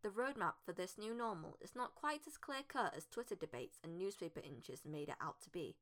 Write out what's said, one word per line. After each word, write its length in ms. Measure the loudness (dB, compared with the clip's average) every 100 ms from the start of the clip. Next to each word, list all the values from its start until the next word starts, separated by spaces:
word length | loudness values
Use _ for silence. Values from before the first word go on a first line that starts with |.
the 60 | -2
roadmap 460 | 2 2 6 4 4
for 80 | -4
this 240 | 0 0 0
new 160 | -2
normal 460 | 2 2 2 -2 -8
is 160 | -10 -2
not 180 | -2
quite 320 | 2 2 2 -2
as 120 | -10
clear-cut 560 | -2 -2 0 4 4 2
as 80 |
Twitter 300 | -4 -4 -2
debates 420 | -2 -2 -2 -4 -6
and 140 | -6 0
newspaper 420 | 0 0 -4 -4
inches 400 | -6 -8 -6 -8 -4
made 200 | -2 -2
it 40 | 0
out 220 | -2 -2
to 80 | -6
be. 260 | -2 -2 -4